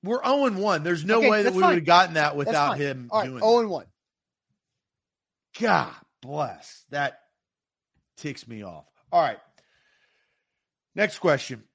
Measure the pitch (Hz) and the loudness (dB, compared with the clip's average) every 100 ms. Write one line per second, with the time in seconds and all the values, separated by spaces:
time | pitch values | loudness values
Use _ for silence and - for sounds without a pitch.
0 | 180 247 - 285 277 196 208 170 156 170 | -4 -4 0 0 0 0 -2 -2 -2 -4
1 | 165 226 262 214 208 185 185 175 156 170 | 0 4 4 4 2 4 4 2 6 6
2 | 180 160 151 143 143 151 143 143 143 135 | 6 2 0 0 -2 0 0 0 -4 -6
3 | 120 214 175 127 214 240 226 165 - _ | -4 -4 -4 -2 2 2 2 -6 -10 _
4 | _ _ _ _ _ _ _ _ _ _ | _ _ _ _ _ _ _ _ _ _
5 | _ _ _ _ _ - 220 180 - - | _ _ _ _ _ -6 0 0 0 -10
6 | _ _ 123 147 135 90 - - _ 143 | _ _ -14 -8 -8 -8 -20 -20 _ -6
7 | 139 - _ _ _ _ _ _ _ _ | -6 -8 _ _ _ _ _ _ _ _
8 | _ _ 151 131 - 110 98 80 - _ | _ _ -14 -14 -18 -18 -16 -18 -20 _
9 | _ 175 151 104 _ _ _ _ _ _ | _ 0 0 -4 _ _ _ _ _ _
10 | _ _ _ _ _ _ _ _ _ - | _ _ _ _ _ _ _ _ _ -6
11 | 208 - 175 139 - 120 _ | -4 -2 0 0 -2 -14 _